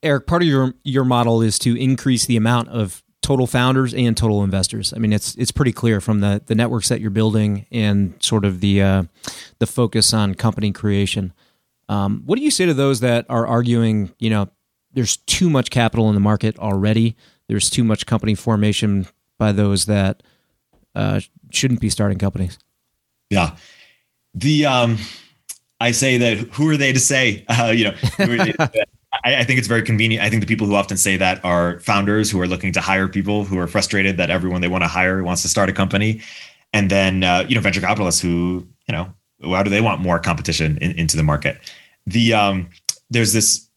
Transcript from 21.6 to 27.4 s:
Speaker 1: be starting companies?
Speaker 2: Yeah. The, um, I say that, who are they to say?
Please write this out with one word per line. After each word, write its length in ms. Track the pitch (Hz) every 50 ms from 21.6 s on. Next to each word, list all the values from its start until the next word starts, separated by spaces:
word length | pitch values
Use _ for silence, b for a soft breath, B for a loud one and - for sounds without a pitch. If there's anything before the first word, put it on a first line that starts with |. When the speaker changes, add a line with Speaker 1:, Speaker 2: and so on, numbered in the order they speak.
| - 131 123 113
Speaker 1:
be 100 | - 107
starting 280 | - - 104 101 98 90
companies? 400 | 101 98 - 95 95 87 - - _ _ _ _ _ _ _ _ _ _ _ _ _ _
Speaker 2:
Yeah. 280 | 104 101 87 80 - B B B B B B B B B B B B _ _ _ _
The, 320 | - - 143 156 147 151
um, 320 | 143 131 127 120 117 113 107 92 B B B B B B B B _ - _ _ _ _ _
I 100 | 117 120
say 260 | 117 117 135 135 127
that, 220 | 123 120 117 110 101 117 - -
who 160 | - 147 160
are 80 | 156 143
they 160 | 139 135 131
to 60 | 131
say? 440 | 123 - 139 131 131 120 98 95